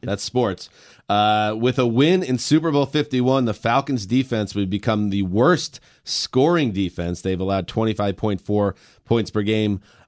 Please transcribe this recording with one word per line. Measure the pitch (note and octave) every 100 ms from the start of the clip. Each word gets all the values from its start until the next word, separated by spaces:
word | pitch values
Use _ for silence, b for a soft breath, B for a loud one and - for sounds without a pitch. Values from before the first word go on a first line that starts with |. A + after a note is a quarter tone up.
that's | - G2+
sports. | - B2 A2 F2+ - b b b -
Uh, | G#2 G#2+ G#2+ G#2+ A2
with | A#2+ B2+
a | B2
win | A2+ D3+ F#3
in | B2+ B2+
Super | - D#3+ E3
Bowl | C#3+ C#3
fifty-one, | D3+ C#3+ B2+ B2 C3+ A#2
the |
Falcons | G#2 A#2 B2 C#3 B2+ F#2+
defense | B2+ C3 A2+ G#2 G2+
would | F#2+
become | G2+ A#2+ G#2+ G#2
the | G2
worst | F#2+ G2 C#3 D#3+ - - b b
scoring | - - - B2+ D3+ E3+ C3
defense. | G2 F#2 - F2 F2
They've | F#2+ F#2
allowed | F#2+ G2 F2
twenty-five | A#2+ A2 G#2 G2+ F#2+
point | G#2+ G2
four | - G#2 G2+ b b b -
points | A#2 G2+
per | G#2+
game, | G#2 A2 G#2+ G2 b b